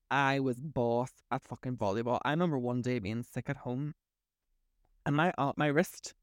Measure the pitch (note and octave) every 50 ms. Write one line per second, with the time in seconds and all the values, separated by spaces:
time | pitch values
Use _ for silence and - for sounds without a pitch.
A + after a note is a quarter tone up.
0 | _ - B2 C#3 C#3 C3+ C#3 C#3 C3+ C3 A#2+ B2 D3 D#3+ - C#3 A#2+ A#2 A#2 A#2+
1 | C3 - - _ _ - A#2+ C3 - - A#2+ - - B2+ B2+ A#2+ A2+ G2 G2 A2+
2 | A#2 A#2+ A#2+ G2+ - C3+ D3 E3 F3+ E3+ D3 C3 B2 B2 B2 B2 A#2 B2 B2+ B2
3 | - B2 A2+ A#2 A#2+ - - B2+ - - C#3 - - B2+ B2 C3 D3 D3 - _
4 | _ _ _ _ _ _ _ _ _ _ _ _ _ _ _ _ _ _ _ _
5 | - C#3+ C#3+ D3 E3 F#3 - - C#3 C#3 - - D3+ D3 C#3 D3+ F#3 - - -
6 | - - - _